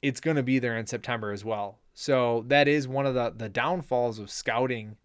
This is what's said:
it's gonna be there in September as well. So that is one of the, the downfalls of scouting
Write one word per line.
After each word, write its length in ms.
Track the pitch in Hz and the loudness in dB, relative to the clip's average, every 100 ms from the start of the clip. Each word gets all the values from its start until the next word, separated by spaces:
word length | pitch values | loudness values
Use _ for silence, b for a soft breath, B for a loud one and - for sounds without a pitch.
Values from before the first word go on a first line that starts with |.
| 139 | -2
it's 140 | 131 | -2
gonna 240 | 160 151 | 0 0
be 160 | 127 131 | 2 2
there 180 | 120 113 | 2 -4
in 80 | 110 | -4
September 460 | 120 - 120 107 | -8 -4 -4 -4
as 120 | 101 | -6
well. 360 | 104 107 101 - _ - | -4 -4 -4 -10 _ -12
So 500 | - 135 123 117 117 | 0 2 4 0 4
that 200 | 143 143 | 6 6
is 200 | 147 131 | 4 2
one 200 | 135 139 | -2 0
of 80 | 127 | 0
the, 180 | 117 104 | -2 -4
the 140 | 110 | -6
downfalls 720 | 98 135 185 151 123 120 110 | -2 0 -2 -2 0 0 -2
of 100 | 101 | -10
scouting 680 | - - 113 127 120 107 110 | -8 -2 0 0 -2 -8 -16